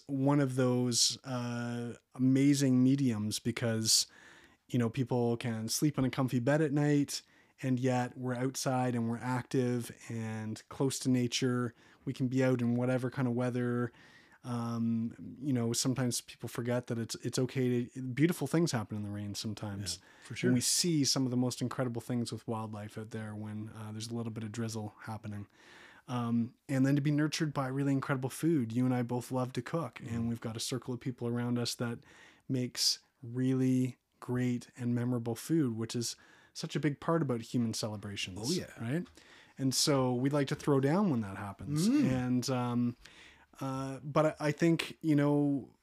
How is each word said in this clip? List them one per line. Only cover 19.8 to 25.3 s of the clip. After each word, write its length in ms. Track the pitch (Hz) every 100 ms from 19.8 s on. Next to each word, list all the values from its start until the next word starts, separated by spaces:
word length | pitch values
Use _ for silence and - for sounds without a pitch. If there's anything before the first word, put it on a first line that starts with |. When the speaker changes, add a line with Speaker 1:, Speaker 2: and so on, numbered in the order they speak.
| 95 -
Speaker 2:
Yeah, 260 | - - - 120
for 100 | 123
Speaker 1:
And 60 |
we 60 | 123
Speaker 2:
sure. 60 | -
Speaker 1:
see 380 | - 180 160 131
some 180 | 139
of 80 | 131
the 60 | 123
most 240 | 127 -
incredible 400 | 123 - 127 117
things 300 | - 123 117
with 140 | 113 -
wildlife 520 | 110 110 107 104 110
out 140 | 110
there 220 | 110 107 104
when, 360 | 107 107 110
uh, 180 | 107 107
there's 160 | 107 113
a 40 | 117
little 180 | 113
bit 100 | 110
of 80 | 113
drizzle 440 | 107 113 110 107 - -
happening. 420 | 107 104